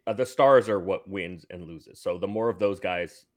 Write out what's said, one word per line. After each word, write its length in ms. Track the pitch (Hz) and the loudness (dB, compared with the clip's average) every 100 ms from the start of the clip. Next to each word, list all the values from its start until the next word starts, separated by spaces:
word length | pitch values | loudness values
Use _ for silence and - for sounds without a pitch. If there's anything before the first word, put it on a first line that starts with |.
| - | -8
uh, 80 | |
the 120 | 107 127 | -4 -4
stars 440 | - 139 131 113 | 2 6 6 6
are 100 | 101 | 0
what 300 | 90 92 - | -2 -4 -6
wins 380 | 98 85 87 - | -8 -8 -10 -16
and 140 | 92 | -16
loses. 360 | 82 82 - - | -16 -18 -20 -10
So 200 | - 90 | -6 -4
the 80 | 98 | -4
more 200 | 107 113 | -2 -2
of 120 | 92 | 0
those 200 | 104 98 | 0 0
guys 460 | 92 90 87 - _ | -4 -4 -6 -10 _